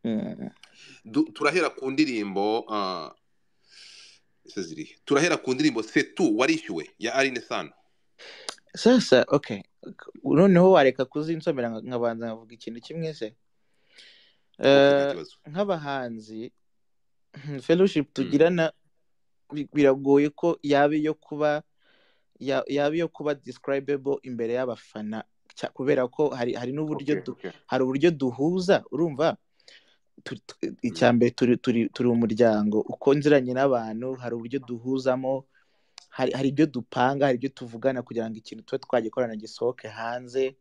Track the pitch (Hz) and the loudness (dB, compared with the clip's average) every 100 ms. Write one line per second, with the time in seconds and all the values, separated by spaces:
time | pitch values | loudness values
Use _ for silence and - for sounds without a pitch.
0 | 117 107 - - - _ - _ - - | -4 -6 -6 -10 -14 _ -20 _ -20 -20
1 | 113 120 160 - 147 180 156 - 131 135 | -6 -4 -4 -2 -2 0 -2 -4 -6 0
2 | 151 117 101 95 101 110 113 107 98 90 | 0 0 -4 -2 0 -2 -2 -6 -4 -6
3 | 76 - _ _ _ _ _ - - - | -12 -18 _ _ _ _ _ -20 -20 -20
4 | - _ _ _ _ - 85 78 76 - | -20 _ _ _ _ -10 -10 -10 -14 -16
5 | - - 170 156 131 127 151 113 110 156 | 0 2 4 0 -2 0 0 0 -2 0
6 | 131 - 160 107 143 160 - 85 - _ | -2 0 0 2 2 0 -4 -10 -10 _
7 | 110 135 135 120 - 113 78 _ _ _ | -4 0 0 -2 -6 -8 -8 _ _ _
8 | _ _ - - - - _ - 220 254 | _ _ -20 -16 -18 -18 _ 0 4 4
9 | - 127 - 143 - 101 - _ - - | 6 4 4 0 -2 -12 -12 _ -20 -18
10 | - - 135 139 196 175 185 185 135 127 | -20 -12 0 4 6 8 8 8 6 2
11 | 127 147 156 165 170 139 117 110 104 123 | -6 -4 -6 -4 -4 -4 -4 -6 -8 -4
12 | 117 113 117 110 113 113 - 117 - 160 | -4 -4 -8 -10 -16 -18 -14 -14 -12 -10
13 | 160 151 107 _ _ _ _ _ _ _ | -8 -8 -12 _ _ _ _ _ _ _
14 | - _ _ _ _ _ 135 139 139 139 | -20 _ _ _ _ _ 4 6 6 4
15 | 139 139 - _ - 156 202 170 147 139 | 0 -6 -12 _ -12 -6 -4 -4 -4 -6
16 | 123 113 107 110 117 _ _ _ _ _ | -8 -10 -14 -14 -14 _ _ _ _ _
17 | _ _ _ - 139 139 - 170 190 156 | _ _ _ -16 -12 -12 0 4 4 2
18 | 139 - 135 143 160 180 160 _ _ _ | -4 -6 -2 4 4 4 -2 _ _ _
19 | _ _ _ _ _ 147 143 143 139 135 | _ _ _ _ _ -10 -6 2 4 4
20 | 135 139 147 - 170 165 143 139 147 151 | 4 4 4 0 -2 -2 0 4 4 2
21 | 151 156 _ 147 151 147 - _ _ _ | -2 -4 _ -2 -2 -2 -6 _ _ _
22 | _ _ _ _ 131 135 - 139 143 165 | _ _ _ _ -4 -4 -2 -2 0 0
23 | 165 - 151 143 127 123 - 139 139 143 | -4 -6 -6 -6 -8 -14 -4 -4 -2 -6
24 | 135 139 131 120 113 120 127 110 - 107 | -4 -6 -6 -6 -4 -4 -4 -8 -12 -12
25 | 107 110 - _ _ - - - 131 139 | -8 -10 -12 _ _ -10 -10 -6 0 0
26 | 127 - 147 127 120 117 123 143 156 147 | 0 -2 -2 -2 -4 -4 -6 -6 -6 -6
27 | 139 143 - - 92 - _ 127 131 135 | -4 -4 -4 -10 -12 -14 _ -2 0 2
28 | 165 151 131 120 147 185 180 156 - 131 | 2 2 -4 -2 -2 0 2 0 0 -4
29 | 170 135 160 113 _ _ _ - _ _ | -4 0 -2 -2 _ _ _ -20 _ _
30 | _ _ - - - - - - 120 110 | _ _ -14 -14 -16 -10 -10 -6 -8 2
31 | 123 120 120 - 123 120 - 117 113 - | 4 6 4 2 2 2 2 0 0 0
32 | 123 117 117 110 117 107 104 104 - - | 0 2 0 4 4 4 2 0 -2 -2
33 | - 143 143 147 127 127 139 123 113 110 | 2 4 6 4 2 0 2 0 -2 -8
34 | 127 131 120 120 113 135 131 120 123 131 | -8 -8 -8 -8 -6 -8 -8 -10 -4 -2
35 | 131 127 131 135 - _ _ _ _ - | 0 -2 -2 -6 -8 _ _ _ _ -20
36 | _ - 127 123 135 143 156 127 - 131 | _ -2 -2 0 0 2 0 0 -8 0
37 | 127 139 143 123 135 - 123 113 135 127 | 0 2 0 0 -4 -8 -14 -4 -2 -2
38 | 120 113 113 107 - 113 - 131 - 123 | -6 -6 -6 -8 -14 -18 -10 -10 -2 -2
39 | 113 127 120 110 107 - 120 123 110 107 | -2 -4 -4 -4 -12 -4 -4 -4 -14 -10
40 | 113 123 123 127 131 135 | -8 -8 -6 -4 -4 -6